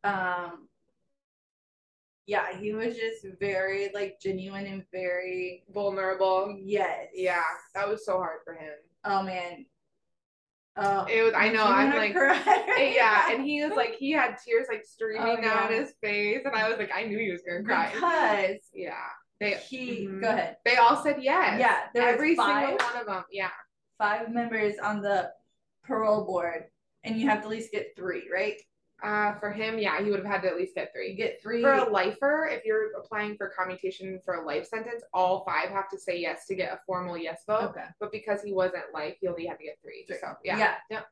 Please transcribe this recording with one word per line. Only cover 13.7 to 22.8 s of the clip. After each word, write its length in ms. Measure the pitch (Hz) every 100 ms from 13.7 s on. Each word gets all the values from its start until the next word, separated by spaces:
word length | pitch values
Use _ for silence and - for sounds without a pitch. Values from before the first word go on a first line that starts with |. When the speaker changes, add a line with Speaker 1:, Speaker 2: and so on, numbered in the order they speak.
| 269
Speaker 2:
like, 180 | 240
he 160 | - 277
had 260 | 311 247 -
tears, 240 | - - -
like, 140 | 214 -
streaming 360 | - 220 220
Speaker 1:
Oh, 200 | 226 226
Speaker 2:
down 280 | 220 220 226
Speaker 1:
yeah. 100 | 226
Speaker 2:
his 120 | 277 -
face, 400 | 208 208 208 254 277
and 80 |
I 140 | 277 220
was 80 | 220
like, 120 | 202
I 80 | 185
knew 140 | 220 208
he 120 | 220
was 120 | 175
gonna 200 | 180 175
cry. 280 | 214 185 165
Speaker 1:
Because 680 | 202 349 320 262 208 190 196 -
Speaker 2:
Yeah. 220 | - 170 - - - _ _
They, 160 | 208 196
Speaker 1:
he, 500 | - 254 247 220 196
Speaker 2:
mm-hmm. 140 | 190
Speaker 1:
go 80 | 196
ahead. 260 | 226 - -
Speaker 2:
They 120 | 233 247
all 260 | 233 294
said 140 | 302 277
yes. 380 | 262 339 269 214
Speaker 1:
Yeah, 280 | 240 - -
there 140 | 240 247
was 80 |
Speaker 2:
Every 220 | 233 302 330
Speaker 1:
five 320 | 294 294 277
Speaker 2:
single 180 | 269